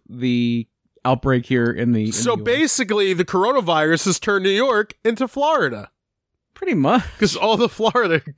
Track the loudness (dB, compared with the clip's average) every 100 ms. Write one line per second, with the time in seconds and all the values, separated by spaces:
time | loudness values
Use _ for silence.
0 | -20 -4 0 0 0 -2 -6 _ _ _
1 | -2 0 2 0 0 0 0 0 0 0
2 | 0 -2 -2 -2 -2 0 0 0 -2 0
3 | 0 0 0 0 2 0 2 2 2 2
4 | 0 -2 0 0 0 0 2 0 -2 -4
5 | -4 -2 -4 -2 0 2 0 -4 -14 _
6 | _ _ _ _ _ -10 -2 0 2 2
7 | 0 -2 -2 0 0 2 0 0 0 0
8 | 0 0 -2